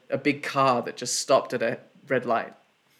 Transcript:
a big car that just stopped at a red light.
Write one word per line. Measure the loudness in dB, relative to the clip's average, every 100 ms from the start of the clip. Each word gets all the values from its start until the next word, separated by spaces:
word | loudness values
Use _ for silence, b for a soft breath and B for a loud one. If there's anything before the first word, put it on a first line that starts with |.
| -6
a | -2
big | -2 -2
car | -2 2 2 2
that | -2 -8
just | -6 -4
stopped | 2 2 2
at | -2
a | -2 -4 -10 _ -2
red | -2 0
light. | -2 -4 -12 _ _ _